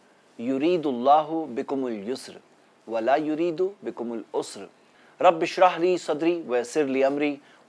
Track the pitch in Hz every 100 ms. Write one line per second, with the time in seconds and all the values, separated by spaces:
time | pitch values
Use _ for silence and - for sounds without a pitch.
0 | _ _ _ - 120 135 160 180 147 120
1 | 131 151 151 160 151 117 - 139 127 107
2 | 101 131 - 90 _ _ _ _ - 113
3 | 113 147 151 151 175 156 185 202 117 -
4 | 117 113 - 131 - 104 95 _ _ _
5 | _ - 170 165 165 - 185 170 170 180
6 | - 151 165 170 117 123 117 156 139 131
7 | 135 143 147 139 - -